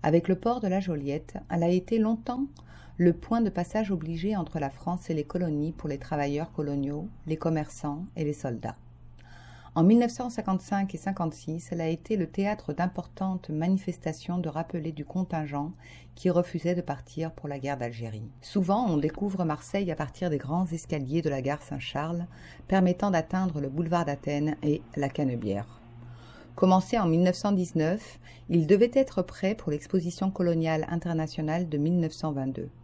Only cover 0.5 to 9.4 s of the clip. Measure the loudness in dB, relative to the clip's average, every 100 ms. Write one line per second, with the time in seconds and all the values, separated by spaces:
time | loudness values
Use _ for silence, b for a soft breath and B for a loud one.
0.5 | 0 0 0 0 -2 -2 -4 -6 -14 -4
1.5 | 2 4 4 2 2 2 0 -2 -4 -4
2.5 | -6 B B B B 4 4 0 2 2
3.5 | 0 -2 -2 0 -2 -4 -4 -2 -2 -2
4.5 | -2 -4 -4 -6 -6 -2 -4 -2 -2 0
5.5 | 0 -2 -4 -6 -6 -4 -2 0 0 -4
6.5 | -4 -2 -2 -2 -4 -8 -10 -6 -2 0
7.5 | 0 -2 -6 -6 -6 -8 -4 -4 -2 -4
8.5 | -4 -6 -10 -16 -20 -20 -20 B B